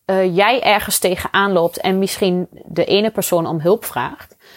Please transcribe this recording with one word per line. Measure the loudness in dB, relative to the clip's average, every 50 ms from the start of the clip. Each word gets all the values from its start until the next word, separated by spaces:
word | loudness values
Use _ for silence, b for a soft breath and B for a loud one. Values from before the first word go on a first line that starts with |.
| _
eh, | -2 0 0 0 2 2
jij | 2 2 2 2 2
ergens | 2 2 2 2 0 -2 -2 0
tegenaan | 0 0 0 -2 -4 -2 0 0 2 2
loopt | 2 2 2 0 -2 -2
en | -2 0 0 0
misschien | 0 -2 -2 -2 0 0 0 0 -4 -6 -10 -18 -18
de | -6 -4 -2 0
ene | 2 2 0 0 0
persoon | -2 -4 -2 0 0 0 0
om | -2 -2 0
hulp | 2 2 2 0 -2
vraagt, | -6 -6 -6 -6 -6 -8 -14 -20 -20 _ b b b b